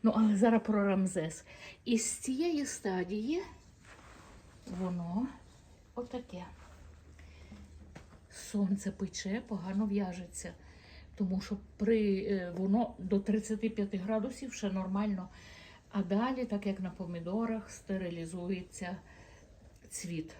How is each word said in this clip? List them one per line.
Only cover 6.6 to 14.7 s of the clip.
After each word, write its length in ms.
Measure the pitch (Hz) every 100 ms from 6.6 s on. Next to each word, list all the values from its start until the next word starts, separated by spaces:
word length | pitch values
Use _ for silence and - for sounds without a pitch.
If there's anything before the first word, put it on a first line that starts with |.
| - - - - - - - - - 202 - - - - - - - -
Сонце 540 | - 208 190 196 202
пече, 520 | - 190 - 196 214 -
погано 380 | 196 175 196 214
в'яжеться. 680 | 202 185 180 175 - 175 - - - - - -
Тому 260 | - 190 190
що 160 | - 202 - -
при, 480 | 214 226 208 190
е, 280 | 196 196 180 175
воно 380 | 190 208 240 -
до 220 | 185 202
тридцяти 500 | 202 214 - 214 226
п'яти 260 | 220 202 202
градусів 560 | 190 220 240 247 262
ще 180 | - 202